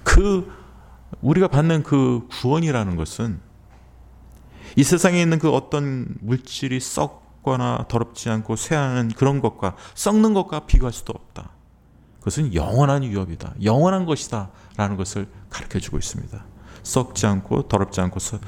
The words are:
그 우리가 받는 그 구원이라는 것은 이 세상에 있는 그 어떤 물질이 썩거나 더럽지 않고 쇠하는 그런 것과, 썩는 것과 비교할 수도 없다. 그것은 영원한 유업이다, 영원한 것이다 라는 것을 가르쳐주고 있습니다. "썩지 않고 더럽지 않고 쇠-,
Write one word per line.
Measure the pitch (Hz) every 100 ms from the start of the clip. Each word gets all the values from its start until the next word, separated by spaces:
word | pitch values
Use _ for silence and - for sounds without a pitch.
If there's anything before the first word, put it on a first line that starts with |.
그 | - - 196 190 - - - - - - - -
우리가 | 120 160 190
받는 | 135 160 160
그 | 143 143 131 120 117
구원이라는 | - 123 156 165 127 101 85
것은 | 80 - 117 82 - - - - - - - - - - - - - -
이 |
세상에 | 139 170 185 175
있는 | 170 160
그 | 156
어떤 | 131 - 147 143 131 120 -
물질이 | 107 127 - - 135 127
썩거나 | - - 151 - - - - 127 123 120 120
더럽지 | 117 117 - 120
않고 | 110 110 110
쇠하는 | - 156 135 123 117
그런 | - 135 139
것과, | 117 - 95 - - -
썩는 | 202 214 220
것과 | 196 190 156
비교할 | - - 127
수도 | - - 107
없다. | - - - - _ _ _ _ _ -
그것은 | 104 143 147
영원한 | 82 80 113 143 139
유업이다, | 127 98 92 82 - -
영원한 | 101 123 175 190 175
것이다 | 143 - 113 92 - - -
라는 | 101 98
것을 | 92 101 95 - -
가르쳐주고 | - - - - -
있습니다. | - - - - - - - -
"썩지 | - 131 123 - 107
않고 | 98 - - -
더럽지 | 101 98 -
않고 | 90 95
쇠-, | - 104